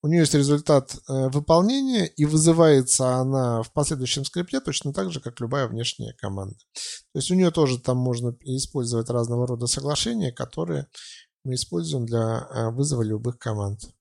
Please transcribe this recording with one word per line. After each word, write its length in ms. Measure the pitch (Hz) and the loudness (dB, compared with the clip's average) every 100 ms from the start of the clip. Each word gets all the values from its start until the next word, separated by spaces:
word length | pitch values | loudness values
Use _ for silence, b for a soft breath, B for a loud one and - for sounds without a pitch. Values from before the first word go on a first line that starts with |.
У 60 | 151 | 4
неё 120 | 170 | 4
есть 140 | 156 | 6
результат, 600 | 147 139 147 147 143 131 - - | 4 4 2 4 4 2 -16 -6
э, 200 | 135 131 | -2 0
выполнения, 760 | 139 147 165 202 269 269 233 - | -2 4 4 6 2 0 0 0
и 180 | - 147 | 0 2
вызывается 920 | 156 160 165 165 139 127 - 127 127 | 4 6 8 8 8 4 0 2 2
она 460 | 131 135 123 117 | 0 0 0 -2
в 100 | 113 | -2
последующем 520 | - 143 143 127 - | -2 -2 -2 -4 -4
скрипте 360 | 135 175 175 269 | -4 -6 -4 -6
точно 320 | 208 139 143 | -4 -6 -6
так 180 | 147 190 | -6 -6
же, 100 | 151 | -6
как 200 | - 117 | -12 -8
любая 260 | 117 139 120 | -4 -2 -4
внешняя 460 | 113 117 - 113 117 | -4 -6 -6 -12 -10
команда. 360 | 104 98 98 104 _ B B B B | -10 -8 -10 -14 _ B B B B
То 60 | - | -8
есть 120 | 135 | 0
у 40 | |
неё 160 | 180 180 | 2 2
тоже 280 | 165 143 123 | 4 2 0
там 160 | - 127 | -2 -2
можно 400 | 127 120 120 117 | 0 -2 -4 -8
использовать 640 | - 127 - 147 120 117 113 | -8 -6 -4 -4 -2 -2 -2
разного 360 | 123 117 120 123 | -2 0 -2 -2
рода 200 | 120 120 | -4 -4
соглашения, 680 | - 139 147 226 233 147 | -4 -2 -2 -2 -2 -4
которые 540 | - 123 - 170 147 139 B B B B _ | -6 -10 -6 -4 -4 -6 B B B B _
мы 100 | 135 | -8
используем 520 | 127 - 175 165 143 117 | -6 -4 -6 -4 -4 -2
для, 420 | 117 113 117 - | -2 0 -4 -6
э, 200 | 117 113 | -4 -4
вызова 320 | 117 143 131 | -2 -2 0
любых 360 | 107 107 120 120 | -2 -2 -4 -6
команд. 420 | 117 107 101 104 - _ | -6 -4 -4 -6 -12 _